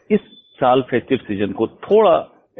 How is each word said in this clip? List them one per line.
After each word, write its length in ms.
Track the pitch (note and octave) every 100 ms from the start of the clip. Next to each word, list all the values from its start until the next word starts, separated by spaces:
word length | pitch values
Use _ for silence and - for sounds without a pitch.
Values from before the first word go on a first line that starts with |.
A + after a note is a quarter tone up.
| -
इस 80 | G#3 -
साल 480 | - _ _ B2+ C3
फेस्टिव 360 | C3 A#2+ - B2+
सीजन 340 | - G2 G2
को 160 | G2 A2
थोड़ा 760 | - - G#3+ G3+ D#3 - _ _